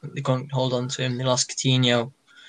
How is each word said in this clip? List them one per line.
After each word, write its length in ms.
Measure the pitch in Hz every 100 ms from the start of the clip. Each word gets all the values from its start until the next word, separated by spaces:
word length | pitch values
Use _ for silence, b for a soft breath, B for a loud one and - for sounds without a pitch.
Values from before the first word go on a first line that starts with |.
they 200 | 147 139
couldn't 300 | 139 127 139
hold 200 | 135 127
on 160 | 123 127
to 140 | -
him, 160 | 127 123
they 60 |
lost 260 | 131 123 -
Coutinho, 600 | - 135 127 123 120 123 - _ B